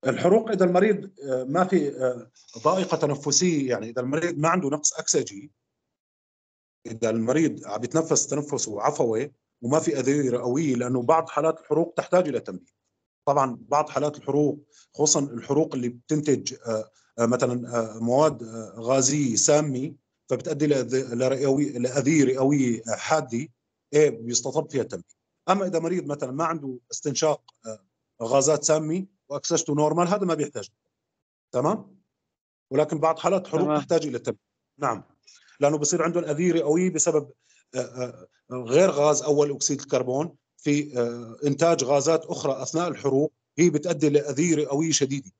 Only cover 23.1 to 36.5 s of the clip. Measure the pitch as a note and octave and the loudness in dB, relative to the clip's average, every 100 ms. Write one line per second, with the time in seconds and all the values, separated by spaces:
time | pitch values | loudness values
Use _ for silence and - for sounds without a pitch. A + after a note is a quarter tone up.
23.1 | D#3+ C3+ A#2 D#3 _ _ _ _ D3 D3+ | 0 0 -6 -6 _ _ _ _ 4 4
24.1 | A2+ A#2 A#2+ C#3 C#3+ C3+ C#3 G#2+ F#2 - | 2 -4 -4 -2 -4 -4 -4 -4 -8 -14
25.1 | _ _ _ - G3 F#3 E3 E3 F3+ C#3+ | _ _ _ 0 0 2 -2 -2 -4 -4
26.1 | C#3+ C3 C#3 E3 E3 C#3 B2 _ - D3 | -6 -6 -4 -2 -2 -6 -12 _ -8 -6
27.1 | B2 D#3 D3 - _ A2+ A2 _ _ _ | 0 0 0 -6 _ -16 -16 _ _ _
28.1 | _ A2+ C#3 C#3 D3 - D#3 D#3 F3 F#3+ | _ 0 2 4 2 2 0 2 -4 -4
29.1 | _ _ C#3+ - E3 - D3 D3+ D#3+ F3 | _ _ -8 -2 -2 0 2 2 2 0
30.1 | G3+ F#3 D#3 C#3+ A2+ G2 _ _ _ _ | 0 0 -2 -4 -6 -14 _ _ _ _
31.1 | _ _ _ _ B2+ C#3+ G#3 - _ _ | _ _ _ _ -2 0 -2 -8 _ _
32.1 | _ _ _ _ _ _ C3+ D3+ D#3 D#3+ | _ _ _ _ _ _ 0 0 2 0
33.1 | D#3+ F3 F#3 F#3+ D#3+ E3 D3+ C#3 E3 D3+ | 0 0 0 0 -2 2 0 2 0 0
34.1 | A#2+ - A2 _ _ _ _ C#3 G#2+ - | -6 -6 -8 _ _ _ _ -4 -4 -8
35.1 | _ _ _ _ _ C#3+ D3+ D3 F3 D#3+ | _ _ _ _ _ 0 2 0 0 0
36.1 | E3+ D#3 D3 F3 | -2 -2 0 2